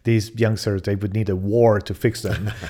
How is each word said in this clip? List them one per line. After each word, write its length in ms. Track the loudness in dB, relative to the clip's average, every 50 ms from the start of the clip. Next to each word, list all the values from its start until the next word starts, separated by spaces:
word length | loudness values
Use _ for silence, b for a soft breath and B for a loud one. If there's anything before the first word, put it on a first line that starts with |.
| _
"These 280 | 2 2 2 2 -2 -2
youngsters, 460 | 0 2 2 2 0 -2 -2 -2 -2 -2
they 120 | -2 -2
would 180 | -2 -2 -4 -2
need 160 | -2 -2 0
a 60 | -2
war 440 | -2 -2 0 2 4 6 6 4 2
to 120 | 0 -4 -8
fix 280 | -2 -2 -2 -2 -2
them." 300 | -4 -4 -4 -2 -4 -6 -8 B -12